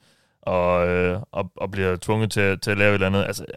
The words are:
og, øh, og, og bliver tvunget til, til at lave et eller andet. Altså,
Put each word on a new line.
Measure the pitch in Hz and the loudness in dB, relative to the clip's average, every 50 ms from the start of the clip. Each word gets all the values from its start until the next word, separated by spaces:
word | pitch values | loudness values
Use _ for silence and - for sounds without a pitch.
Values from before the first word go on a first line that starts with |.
| _ _ _ _ _ _ _ _ | _ _ _ _ _ _ _ _
og, | - - 92 90 87 90 90 87 87 | -6 -2 0 0 2 2 2 2 2
øh, | 87 90 90 90 90 90 - - - | 2 2 2 0 0 -2 -4 -8 -8
og, | - - 98 90 - | -8 -8 -8 -8 -8
og | - 101 98 | -8 -8 -6
bliver | 101 98 95 92 90 | -4 -2 0 0 -2
tvunget | 87 - 113 107 110 110 95 | -2 -2 -2 0 0 0 0
til, | - 107 101 98 95 - | 0 0 2 2 0 0
til | - 113 | -2 -2
at | 104 | 2
lave | 101 104 104 | 4 4 4
et | 101 | 4
eller | 98 95 | 4 2
andet. | 95 98 101 - | 2 2 0 0
Altså, | - 104 - - - - | -2 -4 -8 -10 -12 -14